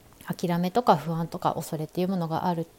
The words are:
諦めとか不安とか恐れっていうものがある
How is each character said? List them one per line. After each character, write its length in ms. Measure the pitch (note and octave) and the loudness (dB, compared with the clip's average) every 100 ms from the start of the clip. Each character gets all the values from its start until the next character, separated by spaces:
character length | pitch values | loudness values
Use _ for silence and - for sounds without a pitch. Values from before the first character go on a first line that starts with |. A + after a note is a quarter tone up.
| - - - | -20 -14 -10
諦 320 | - F3 E3+ | -4 0 2
め 100 | F3+ | 2
と 140 | A#3 | 2
か 120 | A#3+ D#3+ | 6 4
不 180 | D3+ | 4
安 140 | E3 E3 | -4 -4
と 120 | E3+ | -2
か 140 | D#3 - | -2 -2
恐 200 | D#3 D3+ | -4 -6
れ 80 | D#3 | -4
っ 20 | |
て 140 | F3 | -2
い 20 | |
う 40 | F3+ | 0
も 100 | F#3+ | 0
の 100 | D#3+ | -2
が 180 | D#3+ F#3 | 0 0
あ 80 | |
る 140 | E3 E3 | -2 -4